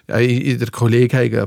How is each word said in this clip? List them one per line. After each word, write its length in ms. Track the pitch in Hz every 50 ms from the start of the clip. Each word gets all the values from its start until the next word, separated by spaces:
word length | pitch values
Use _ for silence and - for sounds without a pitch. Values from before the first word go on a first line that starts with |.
| _ -
ja, 100 | - 117
i-, 340 | 120 127 120 127 - 139 127
i-, 40 |
der 140 | 117 117 110
Kollege 460 | - - 120 113 113 120 127 120 - 131
hat 160 | 123 117 113 113 110